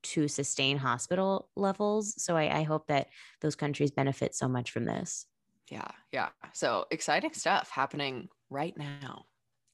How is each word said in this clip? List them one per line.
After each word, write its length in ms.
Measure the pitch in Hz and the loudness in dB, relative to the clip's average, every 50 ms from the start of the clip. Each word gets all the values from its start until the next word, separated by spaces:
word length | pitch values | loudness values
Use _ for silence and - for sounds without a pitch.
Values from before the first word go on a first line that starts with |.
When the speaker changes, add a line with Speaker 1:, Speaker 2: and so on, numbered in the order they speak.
| - | -8
Speaker 1:
to 240 | - - 165 151 | 0 2 2 2
sustain 500 | 147 - - 143 - - - 135 135 139 | 2 2 -2 -2 -2 0 2 2 2 2
hospital 720 | 143 135 127 120 123 - - 175 185 190 196 196 190 - _ _ | 2 2 2 0 0 0 0 0 2 4 2 2 0 -2 _ _
levels. 580 | - 196 196 196 - 208 208 208 220 214 202 - - - | 0 0 0 2 2 2 2 2 2 0 -2 -6 -4 -2
So 140 | - 170 | 2 2
I, 220 | 160 151 - 139 151 | 4 4 4 2 2
I 40 | 156 | 2
hope 240 | 151 156 151 - | 2 0 0 0
that 200 | - 147 139 135 - - - - - - _ | 2 2 2 0 0 -10 -20 -20 -20 -12 _
those 140 | - 156 143 | -2 -2 0
countries 360 | - 151 147 143 - 147 143 | 0 -2 -2 2 2 2 2
benefit 440 | - - 135 139 135 - 131 - - | 4 2 2 2 2 0 -2 -2 0
so 120 | - 135 | 0 0
much 220 | 127 127 123 120 - | 0 0 0 -2 -2
from 140 | - 117 117 | -4 -2 -2
this. 400 | 110 - - - - - - - _ _ _ _ _ _ _ _ - | 0 -2 -2 -4 -6 -6 -10 -10 _ _ _ _ _ _ _ _ -14
Speaker 2:
Yeah, 160 | - - - - - - _ _ | -10 -10 -10 -10 -12 -16 _ _
yeah. 180 | - 131 101 - - _ - - - | -4 -2 -2 -4 -6 _ -20 -16 -6
So 320 | - 170 135 117 95 - - | -2 0 2 2 2 0 -2
exciting 420 | - 160 - - 147 175 240 311 311 | -4 -4 0 2 2 2 2 -2 -6
stuff 360 | - - 160 196 - - - | -2 0 2 2 2 0 -2
happening 580 | - 139 135 135 - 151 143 135 131 123 - - _ _ _ _ | -2 -2 -2 -2 0 -4 -4 -2 -4 -6 -8 -12 _ _ _ _
right 240 | 135 139 151 170 - | -4 -4 -4 -4 -4
now. 480 | - 147 143 143 143 139 127 - - - _ _ _ _ _ _ _ _ _ | -8 -8 -8 -8 -10 -10 -12 -12 -14 -18 _ _ _ _ _ _ _ _ _